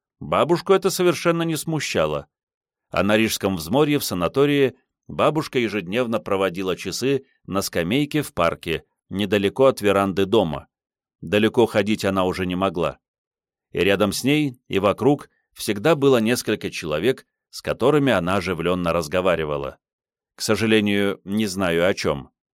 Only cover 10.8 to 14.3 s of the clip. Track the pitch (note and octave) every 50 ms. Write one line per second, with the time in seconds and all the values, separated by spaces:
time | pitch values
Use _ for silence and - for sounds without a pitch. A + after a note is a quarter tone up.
10.8 | _ _ _ _ _ _ _ _ - D#2+ G#2 G#2+ G#2+ G#2+ - B2 A2+ - - A2
11.8 | G2+ G#2 G#2+ - - G2 F#2+ F#2+ F#2 F#2 E2+ F2+ F#2 F2+ F2+ F2+ F#2+ G2 E2 F2
12.8 | D#2+ D2 C#2 - _ _ _ _ _ _ _ _ _ _ _ _ _ _ - F2
13.8 | F2 F#2+ G2 F#2 G#2 G2+ F#2 - - C3